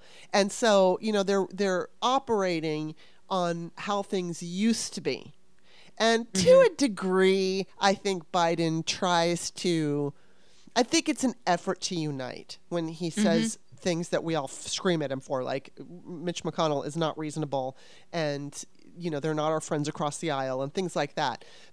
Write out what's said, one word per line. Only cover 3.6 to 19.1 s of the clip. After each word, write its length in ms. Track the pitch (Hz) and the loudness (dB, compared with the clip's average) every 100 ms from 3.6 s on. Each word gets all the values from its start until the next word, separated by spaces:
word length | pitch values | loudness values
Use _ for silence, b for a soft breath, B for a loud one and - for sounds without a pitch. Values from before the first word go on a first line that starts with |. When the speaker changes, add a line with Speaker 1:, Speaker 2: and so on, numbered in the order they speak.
| 170 - | -8 -8
Speaker 1:
how 260 | 208 202 | -4 -4
things 400 | 202 196 175 165 | -2 -4 -4 -6
used 520 | 170 180 220 220 - - | -6 0 2 2 -2 -6
to 60 | |
be. 320 | 143 127 - - - - b b b b | -4 -4 -8 -20 -20 -20 b b b b
And 360 | 226 226 233 | 2 2 0
to 140 | 190 185 | 2 8
Speaker 2:
Mm-hmm. 240 | 523 466 | 10 8
Speaker 1:
a 20 | 320 | 4
degree, 880 | 277 185 190 185 190 190 190 190 185 - | 0 0 0 4 6 4 2 -2 -4 0
I 140 | 196 | 2
think 380 | 196 202 185 - | 2 -2 -4 -2
Biden 520 | 180 170 170 165 160 - | 2 2 2 0 0 -2
tries 680 | - 185 170 170 170 - | -2 2 2 2 0 -6
to, 600 | - 190 165 151 143 143 - b b b b b - | -4 -2 0 0 0 -4 -6 b b b b b 0
I 80 | |
think 260 | 254 320 311 | 2 2 0
it's 140 | 269 254 | 0 -2
an 100 | - - | -2 -2
effort 360 | 175 190 - | 0 -2 -4
to 140 | - 170 | -4 -4
unite 600 | 151 135 123 - - - - | -4 -4 -8 -10 -14 -18 -6
when 180 | 175 160 | -4 -4
he 220 | 165 170 | -6 -6
Speaker 2:
Mm-hmm. 120 | 208 | 0
Speaker 1:
says 380 | 202 165 226 - - - | 2 2 0 -6 -16 -8
things 320 | 185 170 175 | -4 -2 -2
that 140 | 165 | -2
we 120 | 165 160 | -2 -2
all 100 | 135 | -4
f-, 60 | |
scream 500 | - - - 190 165 | -8 -8 -2 0 0
at 100 | 139 | 0
him 80 | 135 | -6
for, 240 | - 135 | -4 -4
like, 300 | 127 139 - - 139 175 - | -4 -6 -8 -18 -18 -18 -14
Mitch 360 | 170 175 170 | -8 -6 -6
McConnell 420 | 165 165 160 143 151 | -6 0 0 0 -2
is 100 | 156 | -2
not 220 | 160 151 | -2 -2
reasonable 580 | 156 156 147 139 131 - b b b | -6 -6 -4 -4 -4 -10 b b b
and, 500 | 170 151 143 143 - - - - 170 | -4 -2 -4 -8 -12 -16 -18 -20 -10
you 120 | |
know, 100 | 175 | -6